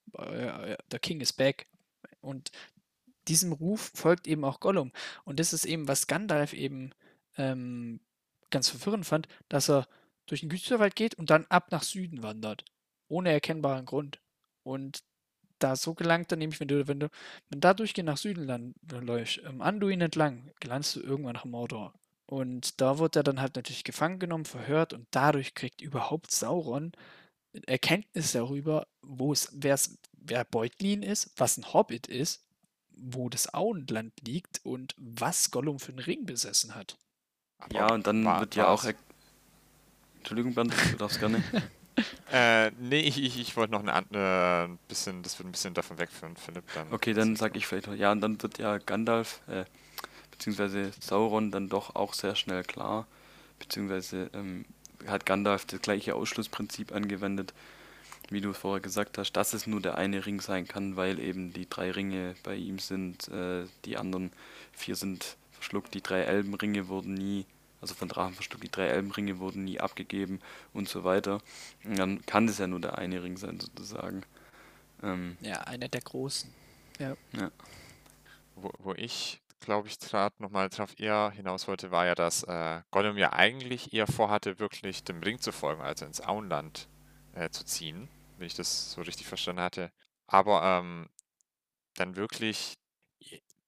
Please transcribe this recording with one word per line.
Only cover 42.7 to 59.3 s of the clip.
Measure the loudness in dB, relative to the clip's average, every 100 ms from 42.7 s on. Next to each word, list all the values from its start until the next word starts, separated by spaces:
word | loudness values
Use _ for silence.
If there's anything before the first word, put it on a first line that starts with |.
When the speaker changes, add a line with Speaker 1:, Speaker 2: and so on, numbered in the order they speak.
| 2
Speaker 2:
nee, | 2 4
ich, | 4 2
ich, | 0 -2
ich | -4 0
wollte | 2
noch | 2
eine | 2
an-, | 2 2
äh, | 2 4 6 6 4
ein | 2 -4 -8
bisschen, | -6 -4 -6
das | -8 -8
wird | -8
ein |
bisschen | -6 -2
davon | -2 -4 -4
wegführen, | -6 -6 -12 -12
Philipp, | -12 -12 -8
dann | -8 -4
Speaker 3:
Okay, | -2 2
dann | 4 4 4
Speaker 2:
sag | 0
Speaker 3:
sag |
Speaker 2:
du. | 0
Speaker 3:
ich | -4
vielleicht | -4 -4
noch, |
ja, | 2 4
und | 4
dann | 2 0
wird | -4 -2
ja | -2 -2
Gandalf, | -2 0 2 2 0 -8 -8
äh, | -6 -6 -12 -16 -14 -14 -18 -20
beziehungsweise | -8 -4 0 0 0 -4 -6
Sauron | 0 4 4 4 2
dann | -2 0
doch | -2 -2 -2
auch | -2
sehr | -2 -2 0
schnell | 0 -2
klar, | -4 -4 -2 -2 -4 -16 -20 -20 -20 -20
beziehungsweise, | -8 -4 -2 -2 -4 -6 -4
ähm, | -6 -8 -8 -12 -18 -20 -16 -4
hat | -2 2
Gandalf | 4 4 2 0
das | -6
gleiche | 0 0 2
Ausschlussprinzip | -2 -2 -2 -4 -6 -6 -6 -6
angewendet, | -4 -2 -2 -2 -2 -4 -10 -20 -20 -20 -20 -20 -20 -6
wie | -4
du | -2
vorher | -4 -2 -2
gesagt | -2 -2 -2 -4
hast, | -2